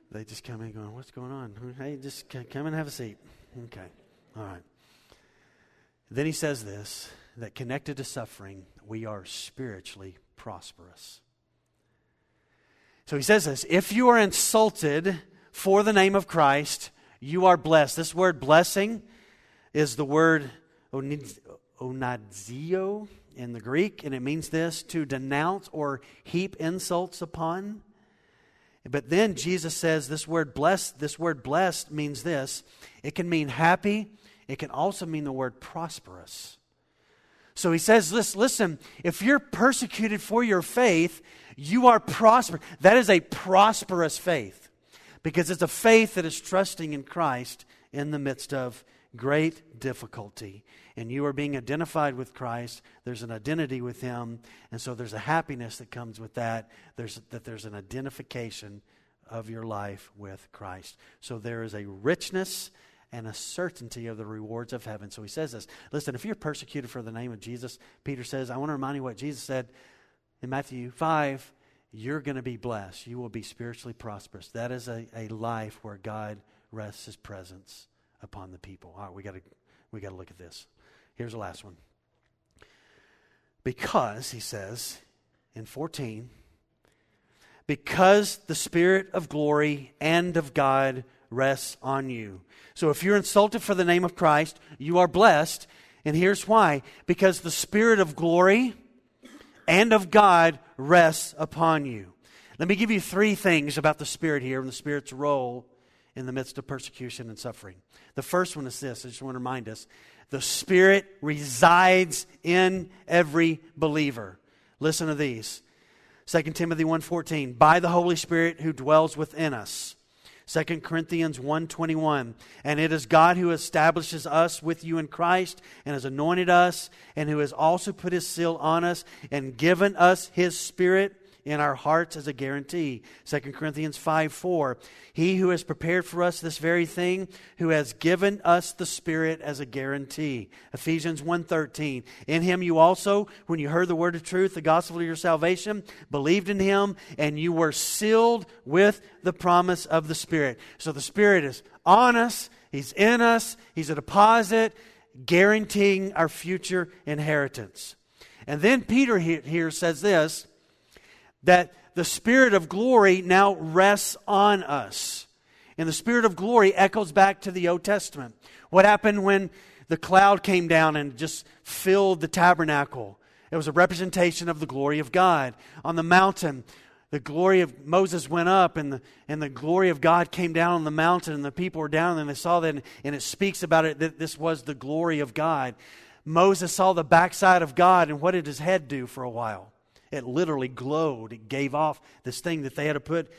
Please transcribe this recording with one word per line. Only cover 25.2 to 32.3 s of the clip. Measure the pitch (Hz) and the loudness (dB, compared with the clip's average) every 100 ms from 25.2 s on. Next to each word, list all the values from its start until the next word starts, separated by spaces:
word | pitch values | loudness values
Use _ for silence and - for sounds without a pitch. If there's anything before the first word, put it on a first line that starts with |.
| 135 143 160 196 - | -4 -2 -2 -4 -8
or | 160 143 131 - _ | -8 -6 -6 -12 _
heap | - 170 190 - | -8 -6 -6 -6
insults | 160 180 - 175 185 - | -6 -6 -4 -4 -6 -10
upon. | 170 - 160 180 208 214 - _ _ _ _ _ _ _ _ _ - | -14 -8 -6 -6 -10 -16 -20 _ _ _ _ _ _ _ _ _ -10
But | 139 117 | -8 -2
then | 170 220 147 | 2 2 0
Jesus | 151 180 160 - | -4 -4 -4 -4
says | 165 160 131 | -2 -2 -2
this | 151 - | -8 -4
word | 165 147 | -4 -4
blessed, | 123 156 190 - 127 | 0 0 0 -4 -8
this | 147 - | -10 -6
word | 170 143 | -6 -6
blessed | 131 156 190 160 - | -4 -2 0 -4 -8
means | 151 147 135 | -8 -8 -8
this. | 160 | -6